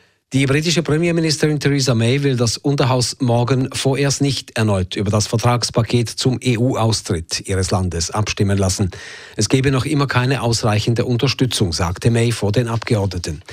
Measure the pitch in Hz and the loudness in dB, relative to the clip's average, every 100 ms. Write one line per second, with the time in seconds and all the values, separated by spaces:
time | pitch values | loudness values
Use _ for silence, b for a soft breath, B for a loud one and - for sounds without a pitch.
0 | b b b 131 135 143 160 156 139 151 | b b b 0 2 2 0 0 0 0
1 | 170 170 160 143 156 151 147 143 131 113 | 2 2 0 2 0 0 0 2 2 2
2 | 113 139 143 123 117 - 143 143 127 127 | 2 2 2 2 0 0 0 2 2 2
3 | 117 - 123 117 120 131 131 - 135 131 | 0 0 0 2 2 0 0 -2 0 0
4 | 143 - 143 127 - - 110 98 92 - | 0 0 0 -2 -4 -2 2 2 0 -2
5 | 104 104 - 113 123 120 - - 113 123 | 0 0 0 0 2 0 0 -2 2 0
6 | 110 - 135 117 127 110 127 104 110 104 | 0 -2 -2 0 0 0 0 0 0 0
7 | - 87 82 - - 95 92 95 92 82 | -2 -6 -4 -8 -4 -2 0 0 0 -2
8 | - - 98 - 101 98 95 - 95 B | -4 -2 -2 0 0 2 0 0 -2 B
9 | B B B - 104 135 135 131 - 147 | B B B -6 0 2 2 0 0 0
10 | 143 123 127 131 117 113 110 107 120 113 | 0 0 0 0 0 0 0 0 0 0
11 | 123 117 135 - 127 - 92 85 85 92 | 0 0 0 0 -2 0 -2 0 -4 0
12 | 123 117 117 113 101 104 117 113 - 107 | 0 2 2 0 0 0 0 -2 0 0
13 | 98 92 85 73 B | 0 -2 -6 -8 B